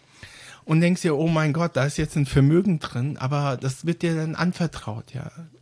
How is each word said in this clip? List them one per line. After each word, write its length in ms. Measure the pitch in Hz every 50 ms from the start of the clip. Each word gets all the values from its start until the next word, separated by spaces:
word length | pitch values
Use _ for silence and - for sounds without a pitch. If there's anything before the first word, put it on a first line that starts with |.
| _ _ _ - - - - - - - - - -
und 160 | - 156 160
denkst 220 | 170 175 185 -
dir, 120 | - 175 151
„Oh 120 | 135 160 165
mein 240 | 165 156 156 151
Gott, 240 | 135 160 170 165 -
da 80 | 131 131
ist 120 | 147 -
jetzt 200 | - 156 - -
ein 100 | 156 143
Vermögen 540 | - - 143 135 139 160 175 196 208 175 151
drin“, 360 | - - - 123 123 147 - -
aber 380 | 127 131 147 143 143 139 131
das 300 | 120 - 135 131 - -
wird 160 | 160 170 170
dir 140 | - 170 165
dann 180 | 160 160 160 156
anvertraut, 800 | - 160 180 - - 175 - - - - - 107 113 - - -
ja. 160 | 127 - - - - 165 - - -